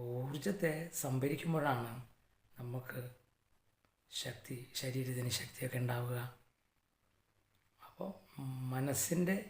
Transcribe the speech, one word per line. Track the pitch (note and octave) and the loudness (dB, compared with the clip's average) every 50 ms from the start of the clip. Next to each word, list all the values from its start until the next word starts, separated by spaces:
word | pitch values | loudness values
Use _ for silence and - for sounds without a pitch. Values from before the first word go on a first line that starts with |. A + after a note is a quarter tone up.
| B2 A#2+ A#2+ | -4 -2 -2
ഊർജത്തെ | B2 B2+ C#3 C#3+ D3 - G3+ G3 G3 F3 D#3+ D3+ D#3+ E3 E3+ - | 0 0 -2 -2 0 0 0 2 2 2 2 2 0 -4 -4 -4
സംഭരിക്കുമ്പോഴാണ് | - - C3+ C3 C3 C3 C#3+ D#3 - - E3+ D#3+ D#3+ D3 C#3+ C3 A#2+ A#2 A#2 A#2 B2 A#2+ - - _ _ _ _ _ _ _ - | -2 0 2 2 2 4 2 2 2 2 2 4 4 6 4 4 4 2 -2 -6 -8 -10 -12 -18 _ _ _ _ _ _ _ -14
നമുക്ക് | - B2 B2 B2 B2+ B2 - - B2+ B2 B2 - - _ _ _ _ _ _ _ _ _ _ _ _ _ _ _ _ _ - | -10 -6 -4 -4 -4 -4 -4 -6 -6 -8 -8 -12 -16 _ _ _ _ _ _ _ _ _ _ _ _ _ _ _ _ _ -10
ശക്തി, | - - - C3 - - - - C3 A#2+ B2 - - | -8 -6 -4 -6 -6 -8 -8 -8 -8 -8 -8 -8 -6
ശരീരത്തിന് | - C3+ C3 B2 C3 B2+ B2+ B2+ B2 B2 B2 - - | -4 -2 0 0 0 0 0 0 0 2 2 0 0
ശക്തിയൊക്കെ | - - - - C3+ B2 - B2 | -2 -4 -6 -4 -2 -2 0 2
ഉണ്ടാവുക. | B2 B2 A#2+ A#2+ A#2+ B2 B2 A#2+ A#2+ B2 - - - _ _ _ _ _ _ _ _ _ _ _ _ _ _ _ _ _ _ _ _ _ _ _ _ _ _ - | 2 2 2 2 0 0 0 -2 -2 -4 -8 -12 -20 _ _ _ _ _ _ _ _ _ _ _ _ _ _ _ _ _ _ _ _ _ _ _ _ _ _ -20
അപ്പോൾ | - - - - - G3 G3 - - - - - C3+ C3 C3 B2+ B2+ B2+ B2+ | -20 -14 -8 -6 -6 -6 -6 -10 -14 -14 -10 -6 -6 -4 -4 -4 -2 -2 0
മനസ്സിൻ്റെ | C3 C3+ C#3+ C3+ - - - E3+ E3+ F3+ F3+ F#3+ G3+ A3 | 2 2 2 2 2 2 4 4 4 4 4 4 2 0